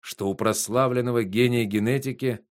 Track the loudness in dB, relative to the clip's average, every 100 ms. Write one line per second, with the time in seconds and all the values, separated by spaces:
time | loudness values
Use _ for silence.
0 | -16 -6 -4 0 0 0 -2 0 2 2
1 | 0 0 0 2 2 2 2 0 2 0
2 | -2 -4 -4 -4 _